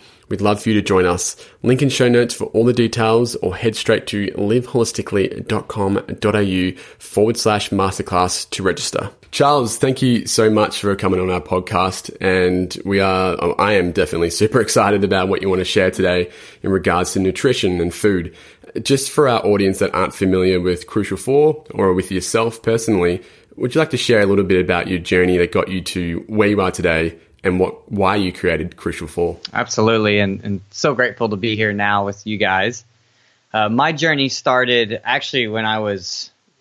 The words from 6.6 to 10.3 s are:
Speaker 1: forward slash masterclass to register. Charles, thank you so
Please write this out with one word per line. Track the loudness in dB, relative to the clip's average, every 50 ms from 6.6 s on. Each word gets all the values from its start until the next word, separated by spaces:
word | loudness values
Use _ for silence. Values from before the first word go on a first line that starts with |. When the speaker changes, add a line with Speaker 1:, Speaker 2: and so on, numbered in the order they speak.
| 0 -2 -2 -6 -14 -20 -20 -20
Speaker 1:
forward | -12 -4 0 2 2 2 2
slash | 0 0 0 0 0 -2 -2
masterclass | -2 0 0 0 -2 -4 -6 -2 0 0 0 0 -2 -4 -8 -8
to | -8 -2 -2
register. | -2 -2 -2 -6 -6 -6 -6 -6 -6 -10 _ _ -8
Charles, | 0 2 2 4 4 2 0 -2 -2 -2
thank | 0 0 0 2
you | 2 2 2 2 0
so | -2